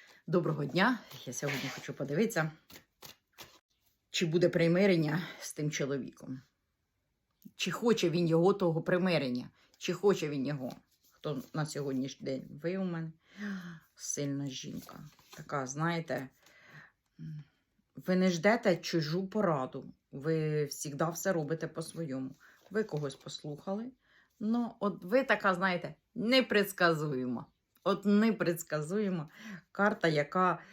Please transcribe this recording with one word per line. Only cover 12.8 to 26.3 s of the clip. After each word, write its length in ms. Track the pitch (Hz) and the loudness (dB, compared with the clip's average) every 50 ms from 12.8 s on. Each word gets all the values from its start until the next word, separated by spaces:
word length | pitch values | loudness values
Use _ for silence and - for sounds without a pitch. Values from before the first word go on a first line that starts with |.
| 190 | -2
мене. 280 | 180 170 165 165 160 160 _ _ _ - 202 208 208 196 185 175 175 170 160 - _ _ | -2 -4 -4 -6 -8 -10 _ _ _ -14 -10 -10 -8 -8 -8 -10 -12 -14 -16 -20 _ _
Сильна 520 | - - - - 147 143 143 139 139 143 | -12 -8 -6 -4 -4 -2 -2 -2 -4 -4
жінка. 540 | 135 131 - - 147 - - - - - - - 143 - - _ _ - | -6 -6 -8 -10 -8 -10 -10 -10 -12 -16 -16 -18 -18 -20 -20 _ _ -18
Така, 300 | - 156 - - 143 131 | -18 -10 -6 -6 -4 -4
знаєте, 640 | 127 131 143 156 170 170 165 165 - - 135 135 127 - _ _ - - - - - - 151 - - _ _ _ _ _ - 160 160 156 151 147 - _ _ _ _ _ _ _ _ _ | -4 -4 -2 -2 0 0 -2 -2 -4 -6 -6 -6 -8 -14 _ _ -20 -20 -20 -20 -20 -20 -20 -20 -20 _ _ _ _ _ -16 -14 -12 -12 -14 -16 -18 _ _ _ _ _ _ _ _ _
ви 200 | - - - 185 | -8 -2 2 4
не 140 | 185 185 185 | 4 4 4
ждете 460 | 175 165 156 202 226 233 - 208 175 | 2 4 4 4 4 4 4 2 2
чужу 500 | 165 - - - 170 151 151 160 185 196 | 2 0 -2 0 0 0 0 -2 -2 -4
пораду. 680 | 190 - 214 202 180 160 139 131 127 - 135 - 127 - _ _ _ - | -2 0 0 2 2 2 0 -2 -4 -6 -10 -12 -14 -18 _ _ _ -14
Ви 520 | 139 135 160 160 160 156 156 151 151 147 | -6 -2 -2 0 0 0 0 0 0 -2
всігда 460 | 143 - - - 160 139 143 170 165 | -2 -4 -8 -8 -8 -2 -2 -2 -2
все 220 | 165 - - 196 185 | -2 -2 -2 0 0
робите 360 | 165 151 143 160 156 - 156 | 0 0 -2 -2 -4 -4 -6
по-своєму. 680 | - - 165 - - 160 165 135 131 131 131 131 - - - - - _ _ - | -8 -10 -10 -10 -8 -8 -6 -6 -4 -6 -6 -8 -10 -14 -20 -20 -20 _ _ -6
Ви 140 | 190 214 214 | -4 -4 -2
когось 300 | 214 - 151 147 139 - | -2 -4 -4 -4 -6 -8
послухали. 800 | - - 147 - - - 156 147 147 - 190 196 208 233 262 262 _ _ _ _ _ _ _ _ _ | -10 -12 -14 -14 -10 -10 -10 -10 -8 -6 -6 -6 -6 -6 -10 -14 _ _ _ _ _ _ _ _ _
Ну, 340 | 214 214 233 240 240 226 - - | -2 0 0 0 0 -2 -4 -2
от 240 | - 208 - - - | -2 -2 -2 -2 -2
ви 200 | 180 220 262 269 | 2 2 4 4
така, 300 | 269 214 202 - 202 185 | 4 2 4 4 2 2
знаєте, 400 | 175 190 190 180 175 - - 156 - _ _ _ | 2 2 0 0 -2 -4 -8 -10 -14 _ _ _
непредсказуєма. 1300 | - 190 220 | -4 0 4